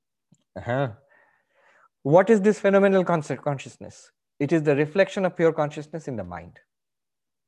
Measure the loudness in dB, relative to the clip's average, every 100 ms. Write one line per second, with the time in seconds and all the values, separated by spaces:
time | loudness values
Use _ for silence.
0 | _ _ _ _ _ -12 -6 -4 -4 -8
1 | _ _ _ _ _ _ _ _ _ _
2 | 2 4 6 4 4 2 2 4 4 2
3 | 2 -2 -4 -6 -6 -6 -8 -18 -20 -20
4 | -20 _ _ -6 0 0 2 2 0 0
5 | 0 0 -4 0 0 2 -2 -6 -12 -12
6 | -10 -10 -10 -12 -16 -20 _ _ _ _
7 | _ _ _ _